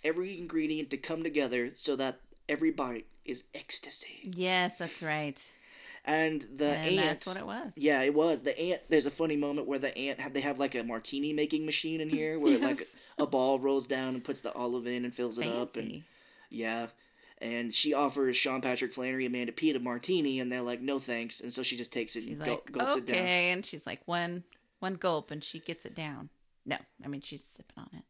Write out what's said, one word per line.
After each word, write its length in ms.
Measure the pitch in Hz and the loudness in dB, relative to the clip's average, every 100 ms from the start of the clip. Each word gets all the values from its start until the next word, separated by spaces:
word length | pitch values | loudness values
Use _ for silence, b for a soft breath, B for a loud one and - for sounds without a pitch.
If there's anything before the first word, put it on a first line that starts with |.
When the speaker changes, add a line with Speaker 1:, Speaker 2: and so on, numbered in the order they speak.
Speaker 1:
every 340 | 151 170 185 185 | 0 0 -2 -6
ingredient 520 | 175 160 156 156 151 | -4 -2 0 -2 -4
to 60 | 139 | -6
come 260 | - 165 | -4 -4
together 480 | 160 147 131 123 120 | 0 0 2 0 -2
so 220 | - - 131 | -2 -2 0
that 240 | 135 - - - - | 0 -4 -14 -18 -4
every 220 | 147 160 | 2 2
bite 360 | 156 131 117 - - | 2 -2 -4 -10 -16
is 200 | - 123 - | -10 -10 -10
ecstasy." 640 | - - - - - - - | -16 -8 -8 -8 -12 -12 -12
Speaker 2:
Yes, 540 | 196 175 185 185 180 - | -10 -2 2 4 2 0
that's 240 | 170 - | -8 -6
right. 480 | 160 151 151 139 - - B B B B - | -2 -2 -2 -6 -12 -16 B B B B 0
Speaker 1:
And 400 | 156 160 156 135 135 | 4 4 0 -6 0
the 80 | 147 | 2
Speaker 2:
And 320 | 147 156 185 | 2 4 4
Speaker 1:
aunt, 220 | 170 151 | 4 0
Speaker 2:
that's 60 | - | -4
what 120 | 185 | -6
it 80 | 151 | -6
was. 260 | 214 285 160 | -8 -8 2
Speaker 1:
Yeah, 240 | 147 139 | 4 6
it 100 | 131 | 6
was. 280 | 147 165 147 | 6 6 4
The 180 | 139 - | 0 0
aunt, 240 | 170 175 - | 0 -2 6
there's 160 | 160 175 | 6 6
a 40 | |
funny 260 | - 160 151 | 0 0 2
moment 300 | 143 147 127 | 0 -2 -2
where 120 | 139 | 0
the 180 | 135 - | -2 -2
aunt, 240 | 135 135 | -6 -4
ha-, 80 | 135 | -4
they 120 | 135 | -2
have, 160 | 139 131 | -2 0
like, 160 | 139 | 0
a 80 | 131 | 0
martini 500 | 117 113 - 139 147 | -2 -4 -4 -2 0
making 320 | 151 151 156 | 2 2 2
machine 340 | 156 147 160 160 | 2 0 0 -2
in 120 | 156 | 0
here 280 | 151 156 160 | 0 0 4
where, 200 | - 254 | 6 6
like, 220 | 269 277 | 6 0
Speaker 2:
Yes. 140 | - - B B | -4 -10 B B
Speaker 1:
a 100 | 151 | 2
ball 320 | 135 131 135 | 6 6 6
rolls 280 | 135 139 123 | 4 2 2
down 260 | 131 131 | 0 0
and 80 | 127 | -2
puts 200 | 120 135 | -4 -6
the 100 | - | -4
olive 340 | - 123 123 120 | -2 0 0 0
in 200 | 123 123 | -2 -2
and 80 | |
fills 240 | 123 123 113 | -2 -2 0
it 80 | 151 | -2
up. 280 | 120 123 - | 0 -2 -4
And, 120 | - | -6
Speaker 2:
Fancy. 120 | - - B B B B | -8 -16 B B B B
Speaker 1:
yeah. 380 | 113 113 113 117 _ b b b b | -6 -2 -2 -6 _ b b b b
And 360 | 117 120 120 | -4 -2 0
she 200 | 110 151 | 0 2
offers 420 | 139 139 135 131 120 | 4 2 4 2 4
Sean 240 | 139 131 | 2 0
Patrick 320 | 131 123 127 | 0 0 -2
Flannery, 320 | - 127 131 | -2 -2 0
Amanda 280 | 127 123 120 | 0 0 -4
Peet 240 | - 156 135 | 2 2 2
a 20 | |
martini, 580 | 123 120 147 185 147 131 | -2 -4 0 2 2 0
and 140 | 123 | 0
they're 80 | 127 | -2
like, 220 | 120 123 | -2 -2
"No, 160 | 131 139 | -2 -2
thanks." 420 | 131 117 117 - | -2 -4 -4 -8
And 100 | 120 | -8
so 100 | 123 | -4
she 120 | 123 | -4
just 160 | 120 117 | -4 -4
takes 240 | 127 113 117 | -4 -4 -6
it 80 | |
Speaker 2:
She's 80 | 117 147 | -6 -4
Speaker 1:
and 80 | |
gul-, 100 | 151 120 - | -2 -2 -4
Speaker 2:
like, 60 | |
Speaker 1:
gulps 240 | 127 - 196 | -2 2 2
it 80 | - | 2
down. 100 | 180 | 0
Speaker 2:
"Okay." 340 | 180 180 175 | 4 4 4
And 140 | 180 | 0
she's 220 | 208 180 - | -4 -10 -8
like, 160 | - - | -10 -2
"One, 380 | 175 170 175 170 _ _ _ | -2 0 -4 -10 _ _ _
one 140 | 185 185 | -6 0
gulp," 340 | 185 160 147 | 2 0 -2
and 120 | 151 | -10
she 160 | - 160 | -8 -10
gets 280 | - 165 - | -8 -10 -10
it 80 | |
down. 340 | - 156 139 147 _ _ _ - | -8 -8 -8 -14 _ _ _ -6
No, 100 | 147 - _ | -6 -6 _
I 60 | - | -10
mean, 140 | 143 | -10
she's 200 | - 143 | -10 -14
sipping 340 | - - - - | -16 -20 -20 -20
on 100 | 175 | -18
it. 100 | 165 - | -18 -20